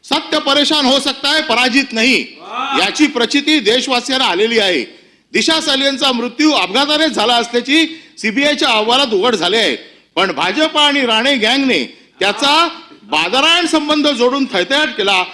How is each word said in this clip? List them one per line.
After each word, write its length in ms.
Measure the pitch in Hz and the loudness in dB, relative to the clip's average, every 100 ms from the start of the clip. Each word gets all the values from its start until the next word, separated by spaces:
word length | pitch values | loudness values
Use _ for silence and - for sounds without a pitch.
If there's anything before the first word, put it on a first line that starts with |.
सत्य 340 | - 294 320 302 | -4 -6 -2 -4
परेशान 460 | 302 285 285 302 | 0 0 2 2
हो 160 | 262 269 | 2 2
सकता 340 | 277 247 277 | 0 -4 -2
है, 80 | 311 | -2
पराजित 420 | 302 226 254 247 262 | 0 0 2 0 -2
नहीं, 320 | 226 214 160 110 - 185 233 262 - | -2 2 0 -2 -14 -12 -8 -4 -2
याची 260 | 196 - 294 | -2 2 0
प्रचिती 520 | 247 226 285 285 302 | 2 0 0 0 0
देशवासियांना 680 | 202 247 254 247 240 262 240 | 2 0 0 -4 -2 -2 0
आलेली 320 | 175 220 233 | 0 0 2
आहे. 220 | 196 160 110 - _ _ _ | 0 0 -4 -14 _ _ _
दिशा 280 | - - 320 | -2 0 0
सालियनचा 520 | 302 269 277 269 269 | 0 0 -2 0 -2
मृत्यू 400 | 240 240 240 302 | 0 -4 0 2
अपघाताने 560 | 262 180 220 285 302 311 | 2 0 0 0 0 0
झाला 260 | 226 226 | 0 2
असल्याची 680 | 240 233 240 247 302 320 - - - | 2 0 -4 0 0 0 -4 -20 -6
सीबीआयच्या 500 | 220 220 294 294 294 | -4 0 0 0 0
अहवालात 380 | 220 214 254 277 | 0 2 0 2
उघड 280 | 202 233 | 0 0
झाले 220 | 220 175 220 | 0 0 0
आहे, 200 | 190 120 - - _ | 0 -4 -10 -20 _
पण 180 | - 190 | -2 -2
भाजप 460 | 147 175 208 311 302 | 0 -2 0 0 2
आणि 280 | 294 285 247 | 2 2 2
राणे 280 | 220 254 | 2 2
गँगने 760 | 277 214 269 269 185 117 - _ _ | 0 2 2 0 0 -4 -12 _ _
त्याचा 480 | 190 202 285 302 339 - - - | -2 0 2 2 2 -2 -20 -20
बादरायण 640 | - 151 165 247 302 339 330 | -4 -2 0 0 2 2 2
संबंध 420 | 311 294 302 294 | 0 0 0 0
जोडून 360 | 247 240 277 | 2 0 2
थैथयाट 440 | 269 190 175 277 302 | -2 -2 0 0 0
केला. 360 | - 196 190 180 | -2 0 0 -2